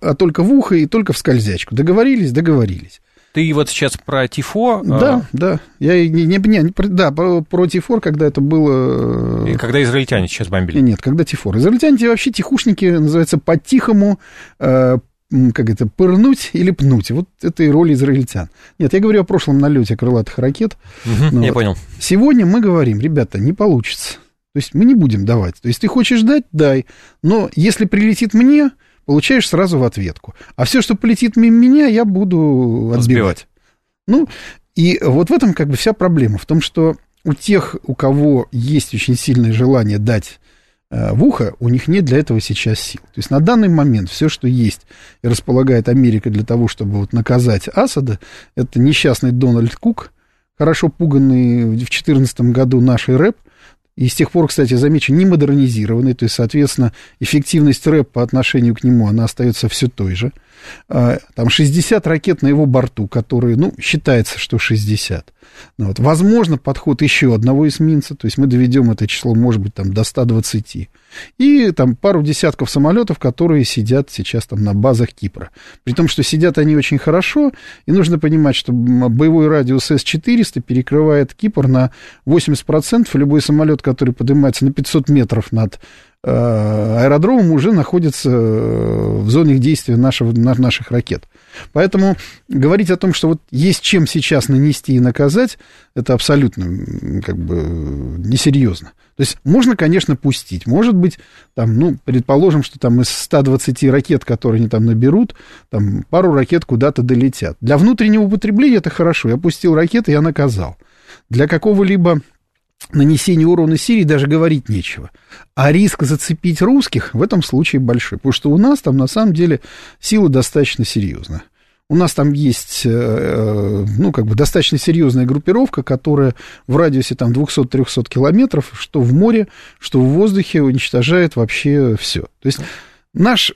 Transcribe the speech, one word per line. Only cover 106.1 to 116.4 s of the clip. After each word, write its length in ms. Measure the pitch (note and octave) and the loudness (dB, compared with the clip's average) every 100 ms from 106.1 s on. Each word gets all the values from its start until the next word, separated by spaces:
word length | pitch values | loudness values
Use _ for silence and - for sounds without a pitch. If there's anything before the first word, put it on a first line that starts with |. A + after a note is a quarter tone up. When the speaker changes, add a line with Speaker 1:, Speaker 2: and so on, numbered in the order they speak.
| E3+ F#3 | 0 2
Speaker 1:
ракет 300 | C#3+ B2+ E3 | 2 0 -2
куда-то 380 | - A#2 C#3 C#3 | -2 -2 0 0
долетят. 560 | B2 B2 C3 - E2+ D2 | 0 0 0 -2 -8 -6
Для 180 | A2+ C#3+ | 0 2
внутреннего 460 | G3+ B3+ G#3+ G#3+ | 2 2 2 2
употребления 540 | G3+ G3+ G#3+ G#3 C#4 A3+ | 2 -2 0 2 2 2
это 120 | E3 | 0
хорошо. 400 | - E3+ E3 A#2 | -2 0 0 -2
Я 80 | A#2+ | 0
пустил 380 | F3 - F3 D#3 | -2 -2 0 0
ракеты, 380 | E3+ A#3 A3 | 0 0 0
я 80 | D3 | 0
наказал. 560 | D#3+ F#3 C#3 G#2 D#2 - _ _ _ - - | 0 0 -2 -2 -6 -10 _ _ _ -20 -6
Для 180 | A#2 D3+ | -2 0
какого-либо 760 | D#3+ G#3+ G3 G3 G3 E3+ D#3 - _ _ _ _ _ - | 0 0 2 2 2 2 0 -4 _ _ _ _ _ -6
нанесения 540 | D3 C#3+ D#3 - E3+ D#3+ | 0 2 2 2 2 4
урона 320 | F3 D#3 D#3 | 2 2 0
Сирии 260 | - A3+ | 0 0
даже 240 | D#3 D3+ C#3+ | 2 0 0
говорить 400 | D#3+ E3 D3+ - | 0 0 0 -2
нечего. 440 | G2+ - - C2 _ _ - - - | -6 -6 -12 -16 _ _ -20 -12 -2
А 160 | C3+ | 2
риск 320 | E3 G3+ - | 2 2 0
зацепить 580 | C#3 D3+ - E3 | -2 -2 -4 -4